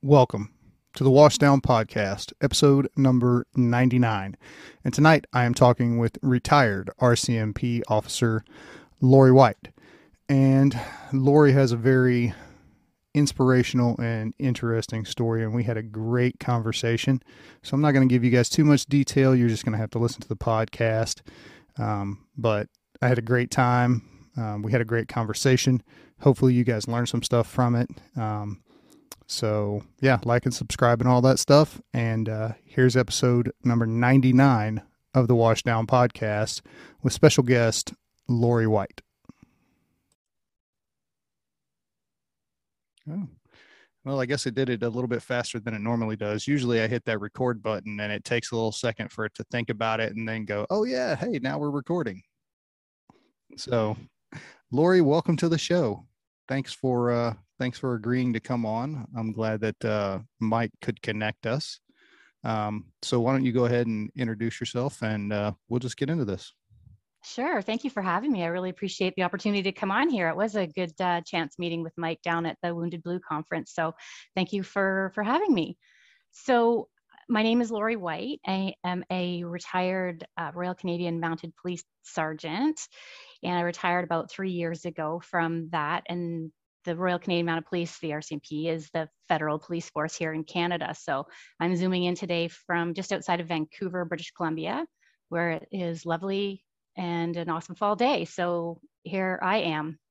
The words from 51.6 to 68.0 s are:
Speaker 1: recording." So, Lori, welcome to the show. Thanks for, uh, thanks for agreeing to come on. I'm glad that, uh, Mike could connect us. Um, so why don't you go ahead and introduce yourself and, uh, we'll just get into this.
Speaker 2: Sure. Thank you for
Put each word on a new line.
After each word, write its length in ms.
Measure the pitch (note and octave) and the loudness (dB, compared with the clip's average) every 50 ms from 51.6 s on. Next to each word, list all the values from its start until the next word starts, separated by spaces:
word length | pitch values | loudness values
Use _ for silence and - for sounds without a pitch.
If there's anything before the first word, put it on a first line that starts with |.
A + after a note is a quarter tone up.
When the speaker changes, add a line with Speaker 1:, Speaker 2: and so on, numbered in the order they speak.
| D3 D3 | -6 -6
Speaker 1:
recording." 500 | C#3+ C#3+ C3 - E3+ F3+ D#3 A#2 F#2+ F#2 - _ _ _ _ _ _ _ _ _ _ _ _ _ _ _ _ _ _ _ _ _ _ _ _ _ - | -6 -6 -6 -4 -4 -4 -4 -6 -8 -10 -16 _ _ _ _ _ _ _ _ _ _ _ _ _ _ _ _ _ _ _ _ _ _ _ _ _ -20
So, 400 | - - - B2 A#2 A2 G#2+ G#2+ A2 - - _ _ _ _ - - - - - _ _ _ | -18 -8 -4 -2 -2 -2 -2 -4 -8 -12 -20 _ _ _ _ -20 -20 -20 -20 -20 _ _ _
Lori, 280 | - C3 D#3 F3 F#3 F3+ | -2 0 2 4 4 4
welcome 380 | E3+ C#3 D3 E3 D#3 - E3+ D3 | 4 4 2 0 0 0 -2 0
to 100 | - E3+ | 0 0
the 100 | E3 D#3 | -2 -2
show. 480 | - - E3+ F3+ D#3+ A2+ G2+ - - _ _ _ _ _ _ _ _ - | -2 -2 0 0 0 -2 -4 -6 -12 _ _ _ _ _ _ _ _ -8
Thanks 240 | C3 C#3 C3 - - | -6 -6 -6 -8 -12
for, 380 | - - C3 B2 A#2+ A#2+ A#2+ | -6 -4 -2 0 0 0 0
uh, 220 | A#2+ A#2+ A#2+ A#2 A2 - _ _ _ _ | 0 0 -2 -4 -6 -8 _ _ _ _
thanks 200 | B2+ B2+ B2 - | -8 -8 -6 -6
for 140 | - C3 B2 | -6 -6 -6
agreeing 400 | A2+ G#2+ A#2 B2 B2+ B2+ B2 A#2 | -6 -4 -4 -2 -2 -2 -2 -4
to 80 | A2+ | -6
come 240 | - - C3 A#2+ A#2 | -6 -6 -6 -4 -4
on. 420 | A2 A2 A2+ B2 C#3 D#3 C#3 A2 - - | -4 -4 -6 -6 -8 -10 -10 -12 -12 -10
I'm 160 | A#2 A2+ A2 | -8 -8 -6
glad 300 | G#2 G#2 A2 A2 A2 G#2+ | -6 -4 -4 -4 -4 -4
that, 240 | G#2+ A2 G#2 _ - | -4 -6 -6 _ -6
uh, 340 | A2+ G#2+ G#2+ G2+ G2 G2 F#2+ A2 _ _ _ | -4 -2 -2 -2 -4 -4 -6 -10 _ _ _
Mike 300 | A2+ A2 A2 A#2 A2+ A2 _ _ | -4 -2 -2 -2 -4 -4 _ _
could 200 | - - A2+ - | -10 -10 -10 -8
connect 440 | - - G#2+ G#2+ A2 G#2+ G#2+ _ - | -8 -8 -8 -6 -6 -8 -8 _ -6
us. 340 | A2+ A#2 D3 - - - _ _ _ _ _ _ _ _ _ _ _ _ _ - | -6 -6 -6 -8 -10 -16 _ _ _ _ _ _ _ _ _ _ _ _ _ -8
Um, 440 | A#2 A2+ A2 G#2+ G#2+ G#2 G#2+ - _ _ _ - | -6 -4 -4 -4 -6 -6 -8 -12 _ _ _ -8
so 180 | - - B2 | -2 -2 0
why 100 | A#2 B2 | 0 0
don't 140 | C3+ C3 C3 | 0 0 -2
you 80 | B2+ A2+ | 0 0
go 120 | B2+ B2 | 0 0
ahead 220 | A#2+ B2 A#2+ A#2+ A2+ | 0 0 0 -2 -2
and 240 | A2 G#2+ G#2+ G#2+ _ D3 | -4 -6 -6 -8 _ -6
introduce 420 | B2+ A#2 A2 G#2 A#2 A2+ - - | -6 -6 -6 -6 -6 -8 -6 -8
yourself 420 | B2 - - B2 B2 C#3 - - | -12 -8 -6 -6 -6 -6 -6 -6
and, 300 | A#2+ A2 A2 G#2 G2+ G#2 | -6 -4 -4 -4 -4 -4
uh, 220 | G#2+ G#2 G#2 G#2 F#2 _ _ _ | -4 -4 -4 -4 -6 _ _ _
we'll 100 | A#2 B2 | -6 -6
just 160 | A#2+ B2+ - | -6 -6 -8
get 140 | - C#3 C3 | -6 -6 -4
into 160 | E3 E3+ C3 | -4 -4 -4
this. 260 | G2+ F#2+ - - - _ _ _ _ _ _ _ - - _ _ _ _ _ _ | -4 -6 -8 -10 -18 _ _ _ _ _ _ _ -20 -20 _ _ _ _ _ _
Speaker 2:
Sure. 380 | - - - B3 D#4 F4+ A#3 | -16 -10 -8 -6 -4 -4 -4
Thank 240 | F#3+ - A3 A#3+ - | -4 -4 -6 -6 -6
you 40 | C#4 | -8
for 120 | - G#3+ | -8 -6